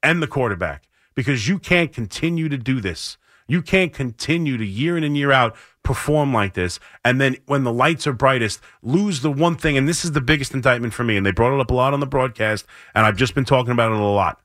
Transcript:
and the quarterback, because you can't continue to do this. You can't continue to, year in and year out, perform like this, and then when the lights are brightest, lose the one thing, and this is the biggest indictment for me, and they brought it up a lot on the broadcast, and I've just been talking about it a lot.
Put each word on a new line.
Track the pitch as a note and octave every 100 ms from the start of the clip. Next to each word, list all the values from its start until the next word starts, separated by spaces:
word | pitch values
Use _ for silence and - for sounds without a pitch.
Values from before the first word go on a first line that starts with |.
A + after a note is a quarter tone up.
and | D3 E3+
the | D3+
quarterback, | C#3+ B2 F#2 E2+ C#2+ _ _ _ -
because | B2+ C3+ G#2
you | G3
can't | - F3+ E3+
continue | - G#2+ - D#3+ E3+ D#3+
to | C#3+
do | A#2 C3
this. | G2 E2 - - _ _ -
You | E3
can't | D#3+ F#3+ F3+
continue | - C3 A2+ - E3 D#3 B2+
to, |
year | G#2+ G2 D#3 F3
in |
and | D3+ D3
year | C#3+
out, | C3+ A#2 - - _
perform | - C3 - D3+ C#3
like | A#2+ G2
this, | F#2+ F2+ - - -
and | A#2+ B2+
then | C#3 B2+ -
when | C#3
the | B2+
lights | A#2+ C3+ E3+ D3
are |
brightest, | B2 C3+ C3 A2+ - - _
lose | A2 D#3+ G#3 D#3
the | C#3+
one | C#3 E3+ E3
thing, | D#3+ C#3
and | C#3
this | E3+ F3
is |
the | D3+
biggest | B2 D3+ C3+
indictment | C3+ B2+ B2 A#2
for | -
me, | A#2+ G#2
and | G2
they |
brought | F#2+ A#2+ C#3
it |
up | B2
a |
lot | B2+ B2+ C#3+
on |
the | C#3
broadcast, | C3+ B2+ A#2 G#2+ G#2+ - - -
and | - A2
I've | G2
just | B2+
been | -
talking | B2+ C3+ A#2+
about | A#2+ A2+
it | A2
a |
lot. | G#2 G2+ F2 -